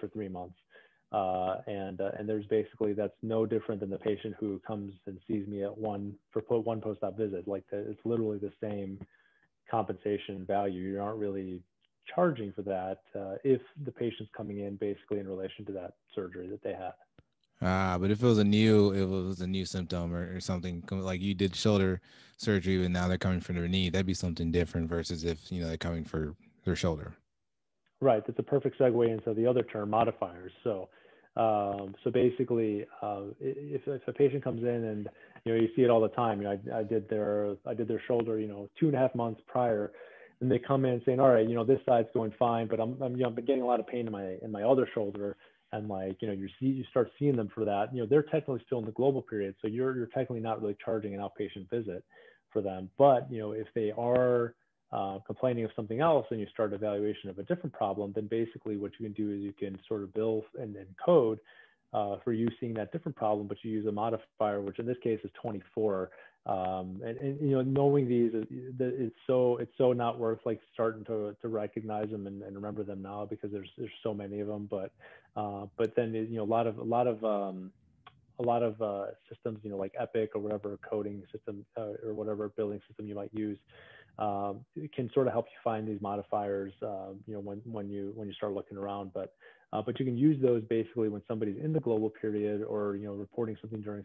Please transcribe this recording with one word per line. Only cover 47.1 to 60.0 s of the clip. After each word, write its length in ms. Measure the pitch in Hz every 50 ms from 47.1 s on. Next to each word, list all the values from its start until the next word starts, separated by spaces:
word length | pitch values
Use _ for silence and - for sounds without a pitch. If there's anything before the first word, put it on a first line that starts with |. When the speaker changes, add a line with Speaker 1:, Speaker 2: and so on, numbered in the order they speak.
| - -
Speaker 1:
seeing 160 | 143 147 135
them 160 | 117 110 95
for 120 | - 113 110
that, 280 | 104 101 98 107 117
you 80 | 127 127
know, 60 | 117
they're 160 | 107 135 151
technically 400 | 147 151 - 156 143 - 131 113 -
still 140 | - 135 120
in 60 | 107
the 80 | 113
global 280 | 104 - 123 139 135 131
period. 360 | - - 113 104 98 98 95 _
So 60 | -
you're, 300 | 110 107 120 131 131 131
you're 100 | 127 117
technically 320 | 113 - 135 127 - 123 113
not 240 | 110 113 110 110
really 140 | 110 104 101 -
charging 300 | - - 113 110 104 104
an 80 | 98 98
outpatient 480 | 101 95 - - 107 95 - 104 92 90
visit 360 | - 120 113 104 87 92 - _ - - - - - _ _ _
for 100 | - 110
them. 260 | 98 98 95 92 95 92 _
But, 340 | - 139 143 131 120 - 135
you 80 | 127 113
know, 100 | 107 107
if 160 | 107 110 110 - -
they 160 | 117 110 104 107 -
are, 560 | 117 120 123 127 127 123 123 120 120 117 - _ _ _ _ _ _ _
uh, 260 | - 113 98 98 98 98 -
complaining 380 | - 107 - - 131 123 117 113
of 60 | 110 -
something 240 | - 110 104 113 120
else 240 | 156 170 156 139 110 -
and 100 | 120 110
you 60 | 101 98
start 200 | - - 110 104
evaluation 560 | 101 98 107 107 104 101 104 104 104 - - 98
of 100 | 90 101
a 20 |
different 300 | 95 - 180 180 - 151 -
problem, 380 | - 113 101 95 101 104 101 98
then 140 | 110 107 104
basically 500 | 113 113 117 113 - - - 110 104 101
what 140 | 101 98 - -
you 60 | 113
can 80 | 107
do 200 | 101 107 107 104
is 80 | 101 101
you 120 | 101 101
can 260 | 98 - 104 98 95 92 -
sort 160 | - 110 104